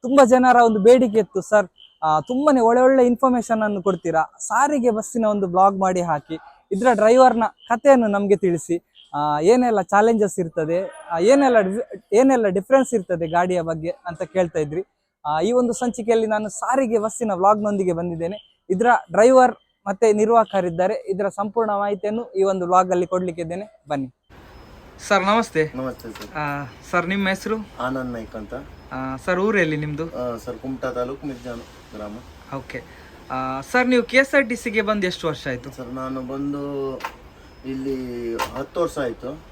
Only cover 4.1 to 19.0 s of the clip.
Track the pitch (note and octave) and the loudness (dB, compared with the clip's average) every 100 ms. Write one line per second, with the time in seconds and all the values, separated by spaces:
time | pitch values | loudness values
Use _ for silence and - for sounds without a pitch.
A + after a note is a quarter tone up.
4.1 | D#3+ D#3 _ - A3 C#4+ D4 A#3+ G#3+ G#3+ | -2 -2 _ -4 0 0 2 0 -2 -4
5.1 | A#3+ G#3+ G#3 F#3+ F3+ G3 G3 F#3+ F#3 F3 | -2 0 0 0 4 4 4 0 0 -2
6.1 | D3+ - D#3+ - _ _ F#3+ A#3+ A3 G#3+ | -4 -4 -14 -14 _ _ 0 2 4 6
7.1 | B3 B3+ A#3 A3 _ - A#3 C#4+ C4+ A3+ | 8 6 4 -4 _ -6 0 6 6 4
8.1 | G3+ G3+ G3+ F#3+ E3+ - E3+ _ _ _ | 0 0 2 2 -2 -4 -6 _ _ _
9.1 | C#3+ D3+ D3 E3 B3 B3 G#3+ F3+ G3+ A3 | -4 -2 0 4 4 4 0 2 2 4
10.1 | A3+ G3+ - E3+ E3+ D#3 E3+ F#3+ - - | 2 0 -2 -6 -4 -2 -4 -6 -12 -8
11.1 | E3 F#3+ C#4 C4+ A#3 F#3+ G3+ - - _ | 0 4 4 6 4 2 -4 -8 -14 _
12.1 | G#3 C4 C4 G#3+ F#3 F#3 C4+ C4 A3+ F3+ | 4 4 4 2 -2 2 2 2 -2 -2
13.1 | F3 E3 E3+ F3+ F3+ E3 D#3+ D#3+ F3+ F3+ | -4 -2 0 0 -2 -2 -6 -6 -8 -12
14.1 | D#3+ F3 F#3 F3 E3 D3+ D#3 F#3+ _ _ | -10 -6 -2 -2 -2 -4 -6 -8 _ _
15.1 | _ D3+ D#3 F#3+ B3 B3 A#3 B3 A#3 A3 | _ -6 -2 0 0 0 -2 -6 -6 0
16.1 | A3+ A3 G#3+ G#3+ - G#3+ C4 B3+ A3+ G#3+ | 0 0 -4 -6 -8 -2 0 0 0 -2
17.1 | - A3+ F#3 G3 G#3+ G#3 G3+ F3+ E3+ F3 | -6 -4 2 4 4 0 -2 -2 -2 -4
18.1 | E3 E3+ G#3 _ _ _ F#3 A#3 A3+ | -6 -8 -8 _ _ _ 0 2 2